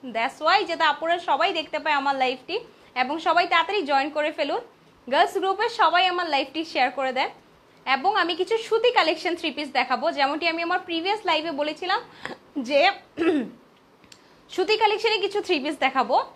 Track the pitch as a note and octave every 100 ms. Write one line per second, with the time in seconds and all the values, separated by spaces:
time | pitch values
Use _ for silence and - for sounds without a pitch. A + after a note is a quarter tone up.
0 | C4 A3 A#3+ - D#4 F#4+ F4 D#4+ D#4+ C#4+
1 | D#4+ F4 - C#4+ E4+ E4 D4+ D4+ D4+ C#4+
2 | C#4 C4+ B3+ C4 - F#4 A#4+ - - B3
3 | B3+ D#4+ E4+ E4 F4 E4+ E4 G#4 C#4+ C#4
4 | C#4+ D4+ D4+ D#4 C#4+ F#4+ - _ _ _
5 | - C#4 F4+ G4 F#4 G4 A4+ A4+ E4+ E4+
6 | F#4 F4+ E4+ C#4+ D#4 D#4 E4 E4 B3 C#4+
7 | C4 B3+ E4+ - _ _ _ _ - C4
8 | D#4+ G#4 E4+ E4+ F#4 A4+ A4+ A4+ A#4+ A#4+
9 | E4 D#4+ F4+ E4+ E4 C4+ D4 C4 B3+ B3+
10 | D4 C#4 C#4 D4 E4+ E4 E4+ F4+ F#4 E4
11 | F4 G#4 F#4 D#4+ D#4+ C#4+ D4+ D#4 F4+ G#4
12 | A#4+ - - - - D4 A#3 C#4+ F4 G4
13 | - - E4 D#4 A3+ - - _ _ _
14 | _ - _ _ _ - F#4+ G#4+ A4 G#4
15 | A4 G#4+ F#4+ G4+ - E4 C4+ D4 B3 C4+
16 | A3+ D#4 C5